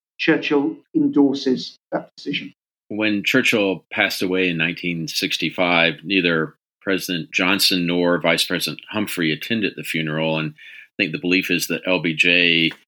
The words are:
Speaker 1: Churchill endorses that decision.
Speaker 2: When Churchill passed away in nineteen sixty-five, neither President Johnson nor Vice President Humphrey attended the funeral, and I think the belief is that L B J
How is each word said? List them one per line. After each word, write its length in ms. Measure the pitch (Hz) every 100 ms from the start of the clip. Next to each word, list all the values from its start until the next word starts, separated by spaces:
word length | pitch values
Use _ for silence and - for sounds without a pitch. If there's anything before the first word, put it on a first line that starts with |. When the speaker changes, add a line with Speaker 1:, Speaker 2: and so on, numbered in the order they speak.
| _ -
Speaker 1:
Churchill 600 | - 151 - 147 147 - _ 160
endorses 800 | 143 143 139 131 131 123 - - -
that 180 | - - -
decision. 380 | - - - _ _ _ -
Speaker 2:
When 360 | 104 107 104
Churchill 600 | - 131 117 113 98 87 -
passed 300 | - 98 -
away 260 | 95 92 92
in 80 | 82
nineteen 540 | 82 87 90 85 80
sixty-five, 960 | - 95 - 80 - 87 85 85 76 80
neither 500 | 98 87 82 78 - _ _
President 500 | - 92 - 87 78
Johnson 540 | - 90 98 - 95 87
nor 360 | 87 87 87
Vice 240 | 85 85 -
President 340 | 87 - 76 -
Humphrey 440 | 107 101 - 80
attended 400 | 76 - 117 95 -
the 80 |
funeral, 560 | 80 85 78 78 80 80
and 140 | 78
I 500 | - - - - -
think 80 | 92
the 80 | 80
belief 320 | 87 92 -
is 160 | 87 -
that 140 | 82 -
L 140 | 90
B 140 | 82
J 580 | 78 87 87 87 85 80 -